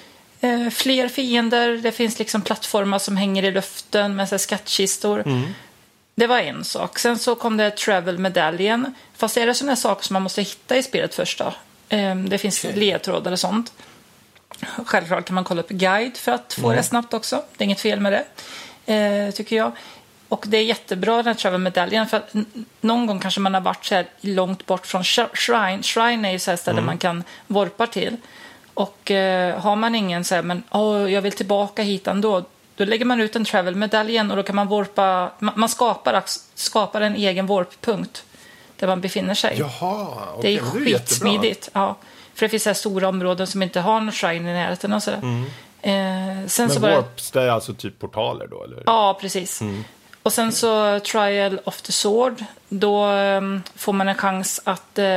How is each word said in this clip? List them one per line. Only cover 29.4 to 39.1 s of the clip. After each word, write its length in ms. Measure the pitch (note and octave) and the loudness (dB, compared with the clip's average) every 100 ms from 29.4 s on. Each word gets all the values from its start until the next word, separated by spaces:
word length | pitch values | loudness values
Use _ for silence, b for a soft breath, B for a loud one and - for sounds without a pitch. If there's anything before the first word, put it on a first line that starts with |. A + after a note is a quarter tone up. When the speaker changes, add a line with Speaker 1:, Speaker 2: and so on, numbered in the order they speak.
| F3+ F3 | 2 0
Speaker 1:
har 160 | F#3+ G#3 | 0 2
man 200 | A3+ A#3 | 2 0
ingen 280 | F#3+ F3 | 0 0
så 120 | F3 F3+ | 0 0
här, 60 | |
men, 220 | E3+ F3 - | 0 -4 -2
"Åh, 400 | G#3 G#3+ G#3 G3 | 0 2 2 2
jag 100 | G3 | 2
vill 100 | G3 | 0
tillbaka 500 | G3 G3 G3+ G3+ G#3+ | -2 0 0 0 -2
hit 240 | G#3 F#3+ - | -2 -2 0
ändå", 360 | F#3+ G#3+ F#3+ F3+ _ _ - | 0 2 2 -2 _ _ -4
då 100 | G3+ | 0
lägger 200 | A3+ A#3+ | 2 2
man 160 | A#3+ | 2
ut 140 | G#3+ A3+ | 2 0
en 100 | G#3 | 0
travel-medaljen 840 | G#3 F3+ F#3 G#3 G#3+ G#3+ A3+ G#3 | 0 0 0 0 0 2 0 0
och 60 | G3+ | 0
då 60 | |
kan 120 | G3 G3+ | -2 0
man 120 | G3+ | 2
warpa, 640 | G#3 G3 - F#3+ F#3 F3+ - | 0 0 2 2 2 0 -4
ma-, 120 | G#3 G#3 | -4 0
man 140 | A3+ | 0
skapar 440 | - A#3+ - - | 2 0 2 2
ax-, 260 | G3+ - - - - | 0 0 -6 -10 -8
skapar 460 | - A3+ G#3 G#3+ | -2 0 0 0
en 140 | G#3 G#3 | -2 0
egen 320 | G3+ F#3 F#3+ | 0 0 0
warp-punkt 760 | G3 F3+ - - F#3+ F#3+ - - B B B B B | 0 0 -4 -4 -2 -4 -10 -20 B B B B B
där 100 | F#3 | -2
man 140 | F#3 | 0
befinner 320 | F#3 | -2